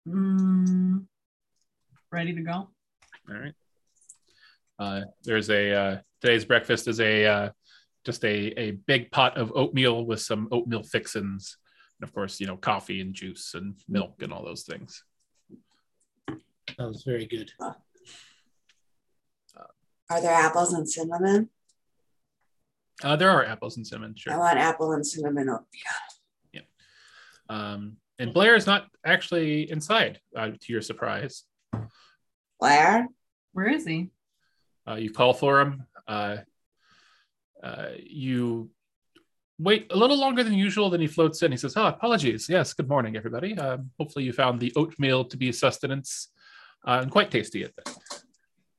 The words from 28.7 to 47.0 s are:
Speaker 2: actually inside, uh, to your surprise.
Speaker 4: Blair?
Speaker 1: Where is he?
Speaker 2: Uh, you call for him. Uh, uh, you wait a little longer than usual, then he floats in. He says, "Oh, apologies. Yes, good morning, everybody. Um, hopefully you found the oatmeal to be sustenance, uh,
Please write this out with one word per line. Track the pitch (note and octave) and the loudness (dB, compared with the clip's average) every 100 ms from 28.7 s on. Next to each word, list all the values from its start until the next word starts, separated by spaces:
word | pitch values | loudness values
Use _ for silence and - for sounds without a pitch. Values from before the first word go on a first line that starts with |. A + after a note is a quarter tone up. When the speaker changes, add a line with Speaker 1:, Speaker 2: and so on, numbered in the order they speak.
| G3+ - _ | 0 0 _
Speaker 2:
actually | D#3+ F#3 - F3 D#3 D3+ D3+ | 0 0 2 -2 0 -2 -4
inside, | D#3 - A3 D#3 - _ | -6 0 0 0 -4 _
uh, | A2+ A2 | -8 -6
to | A#2 - | -8 -6
your | A2+ | -6
surprise. | - - A2 G2+ G2+ - - _ _ A2 A2 _ _ _ _ _ _ _ | -6 -6 -6 -6 -8 -12 -20 _ _ -10 -10 _ _ _ _ _ _ _
Speaker 4:
Blair? | C3 D3 E3 A3+ B3 - _ _ _ | 4 6 6 4 0 -8 _ _ _
Speaker 1:
Where | F#3 G#3 | -4 -2
is | D#4 E3 | -2 -2
he? | D#3+ F#3 _ _ _ _ _ _ _ - | -6 -6 _ _ _ _ _ _ _ -12
Speaker 2:
Uh, | |
you | A2 A2 | -8 -4
call | - B2+ | 2 4
for | B2 C#3+ C#3 | 4 4 4
him. | C#3+ C3+ - - - | 4 -2 -14 -18 -8
Uh, | G#2+ G#2 G#2 - _ _ _ _ _ _ _ _ _ _ _ | -6 -4 -6 -12 _ _ _ _ _ _ _ _ _ _ _
uh, | - A#2 G#2 - | -14 -12 -12 -14
you | - D3+ C3 B2 A#2+ A#2 A2+ _ _ _ _ _ _ _ _ - | -16 -10 -4 -2 -2 -4 -8 _ _ _ _ _ _ _ _ -4
wait | E3 G#3+ - | 2 2 2
a | F#3+ | 4
little | B3 C#4+ | 4 4
longer | C4+ B3 | 2 2
than | A3+ | 2
usual, | G3 G3 G#3+ G3+ | 2 2 2 2
then | E3+ | 2
he | D3+ | 2
floats | D#3+ D#3+ D#3 | 4 2 4
in. | E3 | 0
He | B2 | 0
says, | C#3 G#3+ | -2 2
"Oh, | G#3 | 2
apologies. | - A#3 A3+ C3+ G#2+ - | 2 2 2 2 0 2
Yes, | F3+ C#3+ | 2 2
good | - C3 | -2 0
morning, | C#3+ A2+ A2 | 0 0 -4
everybody. | A2+ A#2 F#3+ G3+ | -6 -6 -6 -4
Um, | C#3 B2+ C3 - | -4 -4 -8 -8
hopefully | D3 C#3+ | -8 -4
you | B2+ | -4
found | A#2 C3 A#2+ | 2 2 2
the | A#2+ D3 | 0 0
oatmeal | D#3+ - C3+ C3 B2 | 0 0 2 2 0
to | C3 | -4
be | B2+ | -4
sustenance, | A#2 C3+ - C3+ C3+ - - - _ - - - _ - | 2 0 0 -4 -6 -8 -12 -14 _ -20 -20 -20 _ 0
uh, | B2 | 0